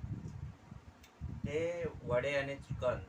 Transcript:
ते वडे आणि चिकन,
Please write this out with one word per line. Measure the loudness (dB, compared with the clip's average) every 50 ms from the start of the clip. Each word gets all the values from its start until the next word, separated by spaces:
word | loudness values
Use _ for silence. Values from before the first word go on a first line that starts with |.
| -4 -4 -4 -4 -4 -6 -6 -6 -6 -8 -8 -10 -14 -14 -14 -14 -14 -16 -18 -18 -20 -18 -10 -6
ते | -6 -4 -4 -2 0 2 2 4 4 2 2 2 0 -2 -2 -2 0
वडे | 4 4 4 4 4 4
आणि | 2 2 2 -2
चिकन, | -4 -4 -4 -2 2 4 2 2 2 -2